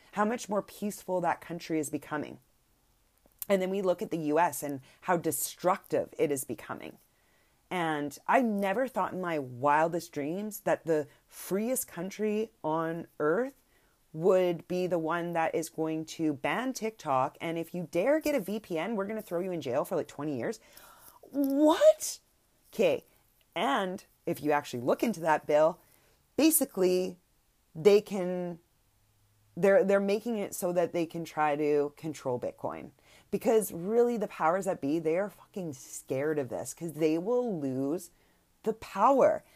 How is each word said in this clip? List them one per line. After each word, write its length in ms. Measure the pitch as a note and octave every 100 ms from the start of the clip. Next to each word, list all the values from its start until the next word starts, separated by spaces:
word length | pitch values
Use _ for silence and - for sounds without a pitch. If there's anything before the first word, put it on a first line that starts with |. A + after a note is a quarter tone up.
| _
How 120 | - G#3+
much 240 | A#3+ -
more 140 | G3+
peaceful 580 | F#3+ - G#3 - - F#3
that 200 | E3+ -
country 360 | - E3+ - D#3+
is 140 | C#3+
becoming. 480 | C#3+ - D3+ B1+ - _ _ _ _ _ _ _ _ _ _ -
And 140 | G3
then 80 | F#3
we 140 | G3
look 180 | F#3 F3
at 80 | -
the 80 | E3
U 220 | D3+ D3+
S 240 | E3+ C3
and 160 | D3 C#3 - _
how 160 | - F3
destructive 920 | D#3+ D3 - - F3 G3 - C#3+ - -
it 140 | D3+
is 120 | C#3
becoming. 540 | - A#2 - A2+ - - _ _ _ _ _ _ -
And 480 | F#3 E3 D3+ D3 - -
I 120 | A3+
never 460 | A#3 G3+ G3 G3 C4
thought 240 | G#3+ F3+
in 80 | F#3
my 200 | F3 D#3+
wildest 720 | B2+ B2 C#3+ D3 E3 E3+ -
dreams 480 | D3 C#3+ F3+ G#3+ G3+
that 240 | - D#3 D#3+
the 220 | D#3 C#3 _ _
freest 580 | - - F#3+ A3+ B3+ -
country 680 | - F#3 - G#3+ G#3 A3+ _
on 440 | D#3 D#3+ E3 E3+ - -
earth 340 | D3+ F3+ C4 - _ _ _ _ _
would 540 | D#3 F3+ F#3 F3+ E3+ -
be 200 | F3+ F3+
the 120 | F3
one 340 | D#3+ E3+ E3+
that 200 | E3+ E3
is 160 | - D#3+
going 360 | - D#3+ D#3+ D#3+
to 280 | - D#3+
ban 400 | C3+ C#3+ F3 C4
TikTok. 640 | - A3 A3 D3+ C3+ C#3 -
And 180 | E3 E3
if 160 | D#3+
you 140 | F3 E3
dare 280 | E3+ A3 D#4
get 160 | D4+ C#4+
a 40 |
V 200 | F#3 G#3+
P 180 | - E3
N, 180 | F3+ A3+
we're 100 | G3+
gonna 160 | A3
throw 180 | - E3+
you 120 | F#3
in 100 | F3
jail 240 | C#3 B2+ -
for, 100 | -
like, 120 | -
twenty 300 | - D3+ C3+
years. 220 | C#3+ A3+ - - - - - - -
What? 880 | C4+ C#4 C#4 D4+ F4 D5+ D#5 - - _ _ _ _ _
Okay. 300 | - F#3 C3+ - _ _ _ _ E3
And 480 | A3+ C4+ F#3+ F#3 - _ -
if 160 | D#3
you 100 | D3+
actually 300 | D3 C#3+ B2
look 220 | B2 -
into 160 | B3 E3+
that 240 | D#3+ D3+ -
bill, 300 | D3 D#3 F3+ _ _ _ _ _ -
basically 840 | D#4+ D#4 - - F3+ F3+ F#3 F3+ _ _ _ _ _ D#3+
they 260 | D#3+ G3+
can, 580 | G3+ G3 F3+ F3+ F3 E3 _ _ _ _ _ _ _ _ _ -
they're, 280 | G3 G3
they're 160 | F#3+ G3
making 380 | G3 G#3 A#3+ A3
it 160 | G3
so 180 | - F3+
that 200 | F3 E3+
they 120 | F3 E3
can 200 | E3+ D#3+
try 300 | - D3+ D3
to 380 | D3+ D3 C#3+ -
control 420 | D#3+ C#3+ C3+ B2
Bitcoin. 500 | G#2 - G2 D#2+ C#2+ - _ - _
Because 420 | G3+ - A3 G3+
really 440 | E3+ F3+ A3+ A#3+ A#3
the 100 | G3
powers 380 | - D#3+ F#3 F#3+
that 140 | F3
be, 200 | C#3 D#3+
they 180 | D#3 E3
are 120 | G3+
fucking 440 | - - - E3+
scared 680 | C3 - - - C3 D3 D3+
of 100 | B2+
this 240 | F2+ A#2+
'cause 200 | - E3+
they 240 | D3 D#3+ D#3+
will 420 | F#3 B3 B3 F3+
lose 500 | C3+ B2+ C#3 F3 - _ _ _ _ _
the 100 | G#3+
power. 720 | A3 - F#3+ A3+ C4+ D3 B1+ -